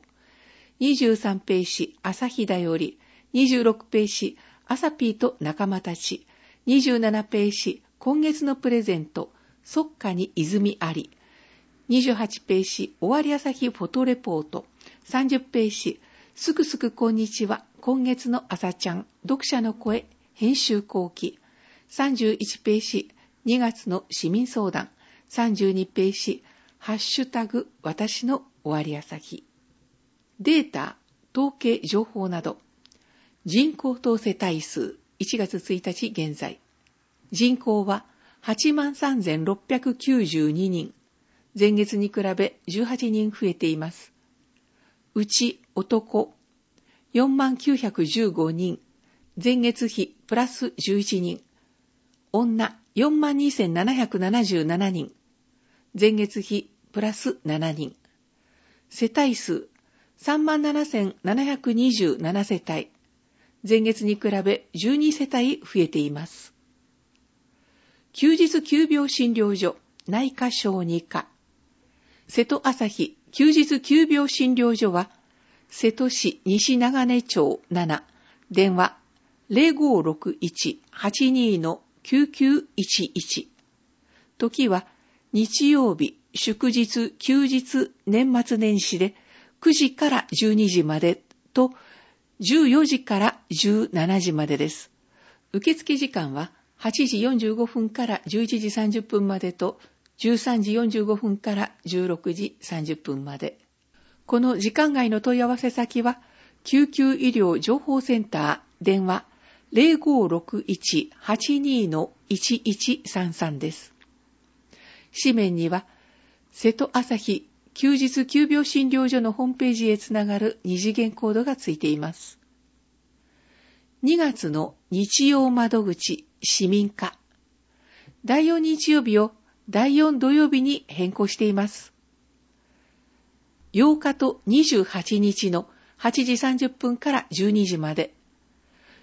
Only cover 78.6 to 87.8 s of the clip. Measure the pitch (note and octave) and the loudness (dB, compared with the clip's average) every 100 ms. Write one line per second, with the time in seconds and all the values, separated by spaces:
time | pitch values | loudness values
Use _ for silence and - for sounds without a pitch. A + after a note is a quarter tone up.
78.6 | G3 F3+ F3+ - _ _ _ _ _ A3+ | 2 4 0 0 _ _ _ _ _ 4
79.6 | D#4+ C#4+ D4 G#3+ D#3+ D#3 - - E3+ - | 4 4 2 4 2 -2 -6 -6 -6 -4
80.6 | D#3 - _ - G3+ G3+ C4 C4 A#3+ F#3+ | -6 -6 _ -6 -6 0 2 4 2 2
81.6 | E3 F3+ _ _ - C4 C#4+ - C4+ C#4+ | 0 -6 _ _ 0 2 2 2 4 4
82.6 | - - F3+ - F3 - - - - _ | 0 -4 -2 -2 -2 -6 -6 -8 -10 _
83.6 | _ _ _ _ _ _ _ _ A#3 - | _ _ _ _ _ _ _ _ -4 0
84.6 | B3+ F#3 - _ _ _ _ G#3 A3 - | 2 0 -2 _ _ _ _ -2 0 2
85.6 | C#4+ D4 B3+ E3 D3 - _ - - G#3+ | 4 4 4 2 -4 -6 _ -6 -4 -2
86.6 | B3+ A3+ A3 A#3+ A#3 - - C4+ C#4 C4 | 0 0 0 -2 -4 -4 0 2 4 0
87.6 | B3+ C4 | 0 -2